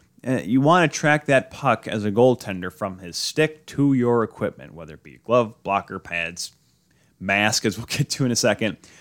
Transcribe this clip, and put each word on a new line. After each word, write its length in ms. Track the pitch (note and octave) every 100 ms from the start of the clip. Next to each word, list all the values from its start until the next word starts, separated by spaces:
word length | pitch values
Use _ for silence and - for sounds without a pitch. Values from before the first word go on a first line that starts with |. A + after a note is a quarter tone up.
| _ _ B2
uh, 160 | B2+
you 180 | D2 C3
wanna 260 | C#3+ F3+ D#3+
track 380 | - D3+ D3+ -
that 260 | C3+ C3
puck 360 | - C#3 A2+ -
as 180 | G#2 G#2
a 60 |
goaltender 600 | G2+ G#2 A2+ - F#2+ F2+
from 280 | - G2+ F#2
his 180 | F2 E2
stick 480 | - - D#3 D#3 -
to 260 | - C#3+
your 300 | C3+ A#2+ A#2+
equipment, 500 | A2 - G2+ - C2+
whether 200 | D#2+ D#2+
it 100 | D2+
be 160 | D2+ B1+
glove, 380 | - B2 A2 A2+
blocker, 360 | - G2 - G2
pads, 540 | - E2+ E2+ F2 - - _ _ _ _ _ -
mask, 460 | F#2 G2+ G#2+ G#2+ A2+
as 120 | G2+
we'll 100 | A#2
<laughs> 20 |
get 200 | - D3
to 140 | - C3
in 60 |
a 40 | A#2
second. 420 | A#2 G2+ A2 - - -